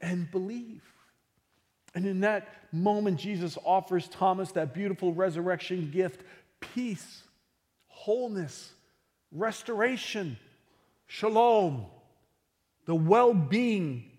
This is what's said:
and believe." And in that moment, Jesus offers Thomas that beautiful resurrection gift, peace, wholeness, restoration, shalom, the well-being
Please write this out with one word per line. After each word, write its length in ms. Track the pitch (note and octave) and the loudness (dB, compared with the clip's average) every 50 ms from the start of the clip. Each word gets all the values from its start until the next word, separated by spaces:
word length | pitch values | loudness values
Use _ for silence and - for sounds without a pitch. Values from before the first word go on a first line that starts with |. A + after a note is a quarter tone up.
and 280 | - E3+ F3+ F3+ E3+ D3 | -6 -4 -4 -4 -4 -4
believe." 540 | F3+ F#3 F#3 G3+ A#3 A#3+ A#3+ A3+ A3 - - _ _ _ _ _ _ _ _ _ _ _ _ _ _ _ _ _ _ _ _ _ - | -4 -4 -4 -4 -8 -8 -10 -12 -16 -20 -20 _ _ _ _ _ _ _ _ _ _ _ _ _ _ _ _ _ _ _ _ _ -6
And 100 | F3+ F#3 | -4 -2
in 140 | G3 F#3+ F#3 | -2 0 2
that 520 | G3 G#3+ G#3+ G3 G3 - - - - - - | 2 2 2 0 -4 -8 -18 -20 -12 -6 -4
moment, 460 | E3 F3+ G#3 G#3 G#3 G#3 G3+ F3+ C#3+ | 0 2 2 2 2 2 0 0 0
Jesus 380 | - G3+ G#3 E3+ F3 E3 - - - | -2 -4 -4 -4 -4 -6 -6 -4 0
offers 460 | D#3+ F#3 F#3+ F3+ - F#3 F3 - - | 2 2 2 2 0 -2 -2 -2 -2
Thomas 420 | - - F#3+ F#3+ F#3 F#3+ F#3+ - - | -4 0 2 2 2 0 -2 -4 -2
that 200 | E3+ D#3 C3+ B2 | -2 -2 -2 -4
beautiful 400 | F3 G3+ G3+ F#3+ - F#3 F3+ E3 | -4 -4 -4 -2 -2 -2 -2 0
resurrection 760 | E3+ F#3+ F#3+ D#3 E3+ F3 F3+ F3+ E3 - - F#3 F3+ D#3+ C#3+ | 2 0 0 0 -2 -2 -2 -2 -2 -4 -4 -4 -4 -4 -4
gift, 340 | C#3+ F3+ F#3 F3 - - - - - - _ _ _ - | -6 -6 -6 -6 -8 -12 -20 -20 -20 -20 _ _ _ -20
peace, 640 | - - - A#3+ B3+ A#3 G3 - - - - - - _ _ _ _ _ _ _ _ _ _ _ _ | -16 -10 -8 -6 -6 -6 -6 -8 -12 -16 -20 -20 -20 _ _ _ _ _ _ _ _ _ _ _ _
wholeness, 840 | _ - - - G3+ G#3+ B3+ B3 A#3 G#3 F#3+ E3 C3+ - - - - - _ _ _ _ _ _ _ _ _ _ _ | _ -20 -6 -2 0 0 0 0 -2 -4 -4 -6 -6 -8 -14 -20 -20 -20 _ _ _ _ _ _ _ _ _ _ _
restoration, 1080 | - D#3 G#3+ A3 G#3+ - - - A#3 G3+ A3+ B3+ C4 G3+ - - - G#3+ F#3+ D#3 A#2 G#2 _ _ _ _ _ _ _ _ _ _ _ _ _ | -6 -4 -4 -4 -4 -6 -8 -6 -2 0 0 0 0 -2 -6 -6 -6 -6 -6 -6 -8 -10 _ _ _ _ _ _ _ _ _ _ _ _ _
shalom, 800 | - - - G#3 A3 A3 A3 A#3+ A#3+ A3+ G#3+ F#3+ E3 C#3 A#2+ G2+ - - - _ _ _ _ _ _ _ _ _ _ _ _ _ _ _ _ - | -18 -8 -4 -2 2 4 6 6 6 6 6 4 2 0 -4 -8 -10 -14 -20 _ _ _ _ _ _ _ _ _ _ _ _ _ _ _ _ -4
the 100 | E3 E3+ | -2 0
well-being 1160 | E3 D#3+ E3 G3+ A#3+ B3 A#3+ A#3 F#3 D3+ C3+ F#3+ A3+ B3 A#3+ A3 G3 E3+ D3 B2+ A#2+ A2 - - | 2 6 6 8 8 8 6 6 4 4 2 2 2 2 2 0 0 -2 -4 -6 -8 -10 -14 -20